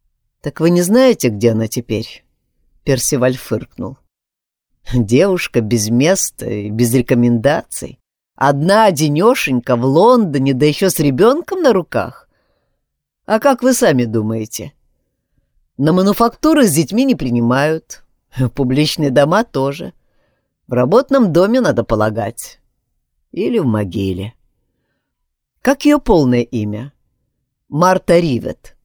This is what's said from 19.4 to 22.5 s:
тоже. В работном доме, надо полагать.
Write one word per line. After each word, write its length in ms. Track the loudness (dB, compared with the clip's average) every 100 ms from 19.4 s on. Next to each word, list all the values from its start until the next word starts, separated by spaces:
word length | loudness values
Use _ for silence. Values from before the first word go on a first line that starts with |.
тоже. 500 | -2 -4 -6 -6 -14 -18 _ _ _ _ _ _ -6
В 80 |
работном 580 | -2 2 2 2 2 2
доме, 280 | 2 2 2
надо 240 | 0 -2
полагать. 760 | -2 -2 -2 -2 -6 -10 -16